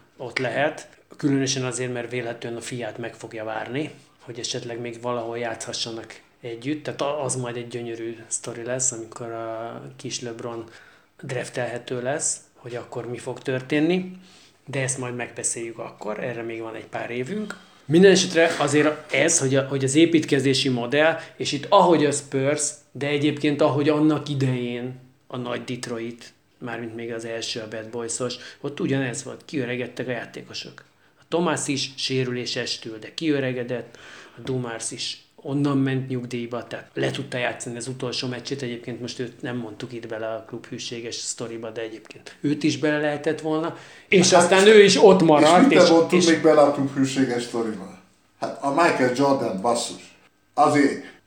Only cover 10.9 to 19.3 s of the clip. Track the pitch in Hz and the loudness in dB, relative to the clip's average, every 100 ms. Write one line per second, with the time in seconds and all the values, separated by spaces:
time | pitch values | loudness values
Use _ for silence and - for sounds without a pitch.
10.9 | _ _ _ 139 123 120 - 120 117 - | _ _ _ -8 -8 -6 -6 -6 -6 -8
11.9 | 127 123 156 - - _ _ 120 120 - | -6 -4 -2 -4 -6 _ _ -12 -12 -10
12.9 | - 117 120 - 120 - 127 131 151 160 | -10 -10 -10 -10 -8 -4 -4 0 2 2
13.9 | 185 185 - - - - _ - 135 131 | 0 -2 -14 -20 -20 -20 _ -8 -4 -4
14.9 | 131 123 120 120 - 113 123 117 113 113 | -4 -6 -6 -8 -6 -6 -6 -8 -10 -12
15.9 | - - 107 127 117 117 113 113 110 104 | -10 -8 -6 -6 -6 -8 -8 -10 -12 -10
16.9 | 117 110 120 127 208 202 - - _ - | -10 -6 -6 -6 -6 -8 -12 -18 _ 2
17.9 | 165 196 185 - 160 165 - 143 147 151 | 8 8 8 4 2 2 2 2 4 2
18.9 | 151 - 135 156 | 0 -4 0 2